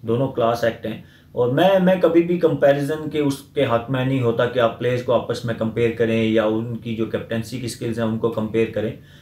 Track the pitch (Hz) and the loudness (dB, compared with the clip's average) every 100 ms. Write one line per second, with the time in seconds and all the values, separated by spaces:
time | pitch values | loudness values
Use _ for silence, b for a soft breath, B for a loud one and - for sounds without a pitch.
0 | 110 120 131 - 117 117 117 113 110 110 | -2 -2 -2 0 0 2 -2 -2 -10 -10
1 | B B B - 123 139 185 190 180 185 | B B B -2 0 4 4 6 4 4
2 | 165 170 170 175 160 180 143 143 139 156 | 4 4 2 2 2 4 4 4 0 -4
3 | 147 151 143 135 - - 127 117 - 131 | -4 -2 -2 -2 -8 -2 0 0 0 -2
4 | 127 135 117 117 123 123 113 117 123 123 | 0 0 0 2 0 2 0 0 -2 -2
5 | - 117 - 113 120 110 113 113 117 113 | 0 0 0 -6 -4 -4 -4 0 -2 0
6 | 113 113 110 110 107 110 117 113 120 110 | 0 2 2 2 2 0 -4 -8 -8 -6
7 | 110 110 - 113 113 127 120 - 120 110 | -4 -4 -4 -6 -6 -8 -10 -8 -6 -4
8 | 113 110 113 110 110 110 110 107 107 - | -4 -2 -2 -2 -2 0 0 -2 -6 -8
9 | B B | B B